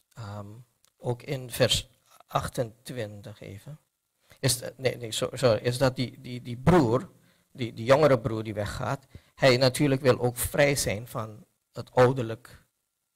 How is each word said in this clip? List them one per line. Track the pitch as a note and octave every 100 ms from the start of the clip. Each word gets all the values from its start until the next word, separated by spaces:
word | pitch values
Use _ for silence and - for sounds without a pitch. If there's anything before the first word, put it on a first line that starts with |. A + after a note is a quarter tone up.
| _
ehm, | - G2+ G#2 G2+ A#2 - _ _ _
ook | B2 A#2+
in | - C3 B2
vers | - A#2 - - _ _ _ -
achtentwintig | C#3 - - A2+ - - B2 G#2 G#2 G#2+ -
even, | A2 G2+ C#3 D#3 _ _ _ _ _ -
is, | B2 - - -
nee, | B2+ A#2+
nee, | A2+
so-, | - -
sorry, | A#2 B2+ G#2+
is | B2 B2
dat | C3 C3
die, | B2 -
die, | B2+ B2
die | B2 A#2+
broer, | D3 F3 A#2 B2 G3 _ _ _ _
die, | - A#2
die | A2+ A2+
jongere | C#3 D3 B2
broer | A2 A2
die | A2
weggaat, | G#2 G#2 - A#2 C3+ _ - _ -
hij | C3+ B2
natuurlijk | C3 B2+ D3 C3+
wil | C3+ B2
ook | B2 -
vrij | - E3 C#3+ C3+
zijn | A2+ G2+ B2
van | B2 A2 G#2+ - _ _
het | B2 -
ouderlijk | B2 B2+ C3+ A2+ A2+ - - _ _ _ _ _